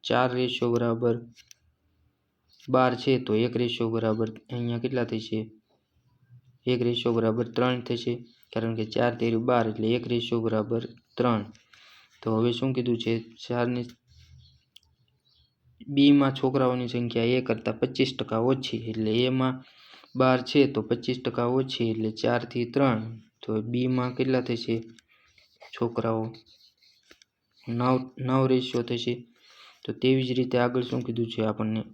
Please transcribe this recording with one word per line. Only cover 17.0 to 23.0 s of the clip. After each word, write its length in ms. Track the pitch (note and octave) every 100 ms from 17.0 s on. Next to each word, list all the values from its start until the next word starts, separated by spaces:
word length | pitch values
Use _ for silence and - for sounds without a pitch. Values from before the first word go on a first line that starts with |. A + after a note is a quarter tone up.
| A#2+ A#2 A#2 B2+
એ 100 | B2+
કરતાં 300 | A2+ - A#2
પચીસ 300 | A#2+ - C3+ -
ટકા 260 | - A2+ A#2+
ઓછી, 300 | C3+ C3 A2+ A2+
એટલે 220 | G#2+ A2 A2+
એમાં 300 | B2+ C3 C3 C3 - - - - - C3
બાર 200 | C3 B2+
છે, 180 | B2+ D3 C3+
તો 80 | B2
પચીસ 360 | G#2+ A#2+ - B2+
ટકા 260 | B2+ A#2 A#2+ C3
ઓછી, 320 | C3+ - A2+
એટલે 200 | A2 A2
ચારથી 540 | A2 A#2 A#2+ A#2+ B2 A#2+
ત્રણ. 260 | C3+ C3+ A2